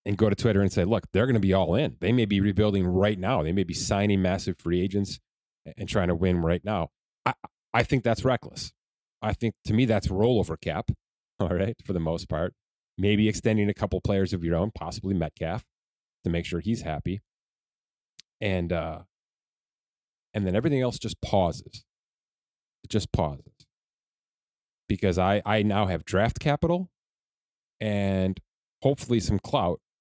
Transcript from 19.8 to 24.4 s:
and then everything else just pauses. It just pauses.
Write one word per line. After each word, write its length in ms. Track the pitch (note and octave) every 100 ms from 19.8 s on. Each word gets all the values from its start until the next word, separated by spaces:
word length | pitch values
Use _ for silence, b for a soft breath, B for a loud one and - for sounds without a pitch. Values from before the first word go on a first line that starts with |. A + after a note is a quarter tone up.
| _ _ _ _ _
and 140 | G#2+ F#2+
then 80 | G2+
everything 260 | C3+ C#3
else 160 | B2 -
just 240 | A2 -
pauses. 640 | - G2+ F2 D2 - - - _ _ _ _ _ _ _ _ _
It 60 | -
just 220 | G#2+ -
pauses. 420 | - D#2 C#2 - _ _ _ _ _ _ _ _ _